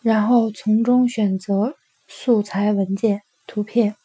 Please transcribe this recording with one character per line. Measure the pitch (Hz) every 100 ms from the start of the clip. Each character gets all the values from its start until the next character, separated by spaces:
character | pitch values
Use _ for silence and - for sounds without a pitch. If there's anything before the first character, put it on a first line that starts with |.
然 | 233 220 214
后 | 247 226
从 | 214 - 214
中 | 233 247 247
选 | 240 208 190
择 | - 196 220 320 _ _ _
素 | - - 226
材 | 202 190 208
文 | 202 190
件 | 196 220 202 _ _ -
图 | -
片 | 208 240 214 208